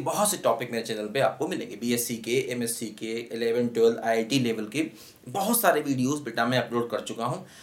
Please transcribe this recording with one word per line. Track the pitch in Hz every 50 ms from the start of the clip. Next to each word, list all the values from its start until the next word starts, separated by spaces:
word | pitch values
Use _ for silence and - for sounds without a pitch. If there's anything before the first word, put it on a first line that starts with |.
| 131
बहुत | 156 156 160 208 208
से | 190 -
topic | - 127 - - 131 120 117
मेरे | 113 110
channel | - 113 107 107 104
पे | 104 135 127
आपको | 104 - - 147 180
मिलेंगे, | 180 117 110 - -
बीएससी | 101 117 120 120 120 120 - 120 113
के, | 113 113 120 135 - - 123
एमएससी | 123 117 113 - - 117 107 101
के, | - 113 110 113 117 120 - 117
इलेवन | 113 117 117 117 123 120 120
ट्वेल्व, | 117 117 113 117 117 -
आईआईटी | - 113 113 113 113 - 143 135
level | 123 117 110 107 107 104
के | - 139 - - - - - - - - - -
बहुत | 127 202 196 196 233 -
सारे | - 185 165 147 151
videos | 143 139 127 123 127 147 147 143
beta | 120 - 117 117
मैं | 120 127 123
upload | - - 117 120 117 -
कर | - - -
चुका | - 110 107 117
हूँ, | 123 151 190 190 - - -